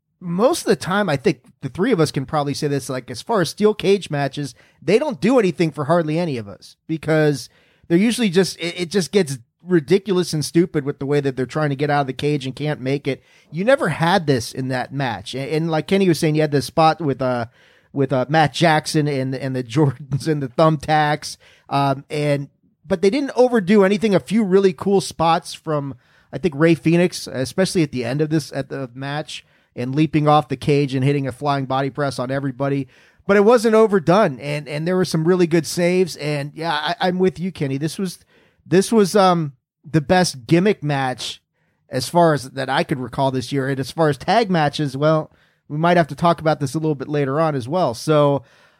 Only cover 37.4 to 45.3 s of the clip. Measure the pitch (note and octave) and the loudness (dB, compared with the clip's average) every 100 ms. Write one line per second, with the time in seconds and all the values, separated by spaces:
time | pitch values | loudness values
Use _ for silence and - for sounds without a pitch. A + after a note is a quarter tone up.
37.4 | F#3 - C#3+ C3+ D#3+ - F#3 - _ _ | -6 -6 -4 -4 -4 -6 -8 -10 _ _
38.4 | _ _ - F3+ G3 A3+ F#3+ G#3 F#3+ E3+ | _ _ 0 2 4 2 4 4 4 4
39.4 | D3+ - _ _ - D#3 D3 F#3 F3+ C3+ | -2 -8 _ _ -4 -2 2 2 2 -2
40.4 | A2+ E3 G3+ G3 D3+ C#3 C3 B2+ - - | 0 2 2 0 -2 -4 -4 -6 -10 -14
41.4 | _ _ _ _ _ B2+ - F3 E3 D3 | _ _ _ _ _ -8 -2 2 4 2
42.4 | B2 C3 C3 C3+ - C#3 B2 - C3+ C3 | -4 -8 -4 -2 -2 -4 -6 -2 -2 -2
43.4 | A#2+ C#3 C3 C3+ C3 - D#3 C#3+ - G#3 | -4 -4 -2 -4 -6 0 0 0 0 0
44.4 | G#3+ F3+ D3 - D3 C3+ D3+ D#3 - | 2 0 0 -2 -4 0 2 2 -2